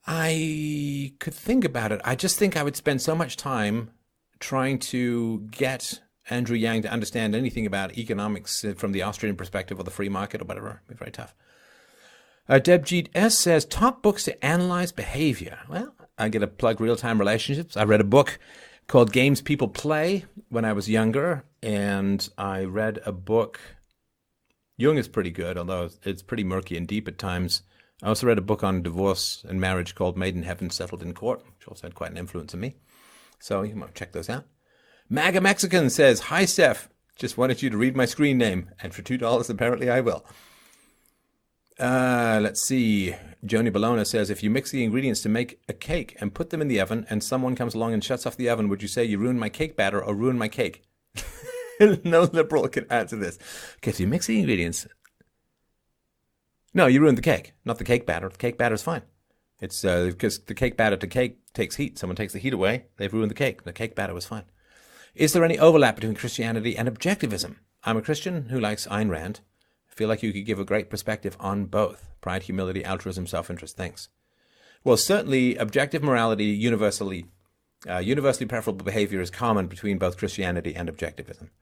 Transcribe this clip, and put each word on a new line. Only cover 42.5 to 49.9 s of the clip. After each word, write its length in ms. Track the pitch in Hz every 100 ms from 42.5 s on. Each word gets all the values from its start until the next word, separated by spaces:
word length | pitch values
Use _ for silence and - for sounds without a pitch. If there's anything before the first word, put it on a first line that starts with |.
| -
see. 520 | - 131 113 104 92 87 - -
Joni 280 | 101 110 117
Bologna 320 | 101 113 120
says, 260 | 101 117 101
"If 120 | 104
you 80 | 107
mix 200 | 120 135
the 140 | 135
ingredients 380 | 113 117 135 107
to 60 | 110
make 320 | 110 123 - -
a 40 |
cake 440 | - - 160 117 -
and 140 | 104
put 160 | - 165
them 100 | 165
in 80 | 147
the 120 | 113
oven, 260 | 95 113 107
and 120 | 107
someone 340 | - 131 127 123
comes 180 | 120
along 200 | 110 113
and 100 | 113
shuts 220 | - 123 123
off 100 | -
the 120 | 123
oven, 200 | 117 104
would 140 | 98
you 60 | 101
say, 160 | 123
'You 140 | 117 101
ruined 220 | 120 127
my 80 | 107
cake 280 | - 156 -
batter,' 280 | 98